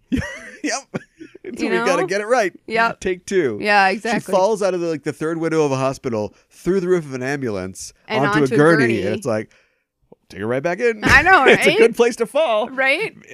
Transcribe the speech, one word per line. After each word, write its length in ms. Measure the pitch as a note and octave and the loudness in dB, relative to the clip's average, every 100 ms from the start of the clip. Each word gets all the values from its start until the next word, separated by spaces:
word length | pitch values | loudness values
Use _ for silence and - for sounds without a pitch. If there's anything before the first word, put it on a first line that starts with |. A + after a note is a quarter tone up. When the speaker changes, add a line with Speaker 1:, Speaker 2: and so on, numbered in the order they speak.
| - | -8
Speaker 1:
<laughs> 80 | C4+ - - E5+ - | -6 -6 -12 -18 -12
Yep. 180 | C#4 B3 - - - - D#4+ - - - | -8 -8 -8 -12 -12 -20 -20 -20 -16 -8
So 80 | |
Speaker 2:
You 60 | - | -4
Speaker 1:
we 60 | A3+ | 0
gotta 260 | G#3+ F3 | 0 0
Speaker 2:
know? 40 | F3 | 0
Speaker 1:
get 120 | G3 | -2
it 60 | G#3+ | 0
right. 260 | B3 F#3+ - - | 0 0 -4 -4
Speaker 2:
Yep. 320 | A3+ A3+ - | 0 0 -2
Speaker 1:
Take 260 | F#3+ F#3 | -6 -6
two. 340 | - G3 C#3 G#2 | -2 0 0 -2
Speaker 2:
Yeah, 260 | G#3 G#3 F#3+ | 2 4 4
Speaker 1:
She 40 | G3+ | 0
Speaker 2:
exactly. 360 | A3 G#3 - | -4 -4 -2
Speaker 1:
falls 260 | F#3+ G3 G#3 | 0 2 0
out 140 | G3 | -2
of 60 | F3+ | -2
the, 80 | E3+ | -4
like, 160 | D#3+ | -4
the 80 | D#3 | -6
third 260 | D3 D#3+ E3 | -6 -6 -4
window 260 | D#3+ D#3+ | -2 0
of 60 | D3 | 0
a 60 | C3+ | 0
hospital, 580 | C3+ C3+ C3+ A2 G#2 - _ | -2 -4 -4 -4 -6 -10 _
through 300 | - F3 F#3+ | -8 -2 0
the 80 | F3 | 2
roof 160 | F3+ | 0
of 100 | D3 | -2
an 80 | B2+ | -8
ambulance, 680 | C3 C#3+ B2+ G2+ F#2 F#2+ - - - | -6 -4 -4 -6 -8 -12 -18 -18 -6
Speaker 2:
And 180 | - C#3+ | -2 0
Speaker 1:
onto 140 | - | 0
Speaker 2:
onto 100 | C3+ | 0
Speaker 1:
a 40 | C#3+ | 2
Speaker 2:
a 20 | |
Speaker 1:
gurney. 220 | D#3 D#3+ A#2+ A2 | 4 4 2 0
Speaker 2:
gurney. 60 | F#2+ | -2
Speaker 1:
And 80 | |
it's 100 | A2+ B2+ | -4 -4
like, 260 | A2 - _ _ _ _ _ _ _ _ | -4 -6 _ _ _ _ _ _ _ _
take 120 | F2 | -10
her 80 | A2 | -6
right 140 | B2+ | -4
back 160 | E3+ F3+ | -4 -2
in. 200 | A#3 A3 | -2 0
Speaker 2:
I 180 | A3 C4 | 4 6
know, 220 | E4 F#4 | 6 6
Speaker 1:
<laughs> 20 | C#4 | 6
It's 180 | G#3 | 4
a 60 | C4+ | 4
Speaker 2:
right? 80 | G4 | 4
Speaker 1:
good 160 | A3+ | 4
place 220 | A3+ A#3+ - | 4 0 0
to 100 | A3+ | -2
fall. 420 | C#4 D#4+ G#3+ A#3+ | -2 0 0 -2
Speaker 2:
Right? 460 | C4 C4 D4+ G#4+ - - | -2 0 0 -4 -10 -18